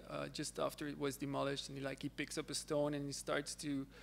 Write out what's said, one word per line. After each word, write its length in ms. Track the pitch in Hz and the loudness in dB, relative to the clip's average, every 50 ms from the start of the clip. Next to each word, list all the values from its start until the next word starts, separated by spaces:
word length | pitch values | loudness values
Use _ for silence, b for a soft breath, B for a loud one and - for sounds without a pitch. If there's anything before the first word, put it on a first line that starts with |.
| - - | -4 -4
uh, 160 | 151 143 143 143 143 | -4 -2 -2 -2 -2
just 260 | - 147 - - - | -2 -2 -2 0 2
after 260 | 147 139 - - 156 | 2 2 2 0 -2
it 140 | 143 143 147 | -4 0 0
was 160 | 143 139 127 | 0 0 2
demolished, 540 | - 139 139 139 135 139 139 143 135 - - | 0 0 0 2 2 2 2 2 0 -2 -4
and 80 | 139 | -4
he, 60 | 139 139 | -4 -2
like, 180 | 135 139 - | -4 -2 -2
he 80 | - 139 | -4 -2
picks 280 | - - 147 - - | -2 -2 -4 -2 -2
up 120 | 147 143 - | -4 -2 -2
a 40 | 143 | -2
stone 400 | - - - 156 147 147 147 147 | -2 0 4 4 6 6 6 4
and 120 | 143 143 | 2 0
he 80 | 143 135 | -2 -4
starts 420 | - - 156 151 143 147 - - | -2 0 2 2 2 2 0 -4
to, 320 | - - 147 143 135 135 B B B | -4 -2 0 0 0 0 B B B